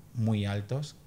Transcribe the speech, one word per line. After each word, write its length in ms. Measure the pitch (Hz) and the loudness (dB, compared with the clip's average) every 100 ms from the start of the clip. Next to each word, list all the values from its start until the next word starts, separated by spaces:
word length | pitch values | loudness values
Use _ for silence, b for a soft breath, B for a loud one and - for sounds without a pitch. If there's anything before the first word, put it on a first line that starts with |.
| - | -10
muy 320 | 120 110 107 101 | 0 2 4 2
altos, 500 | 101 101 131 147 - | -2 -2 -4 -4 -10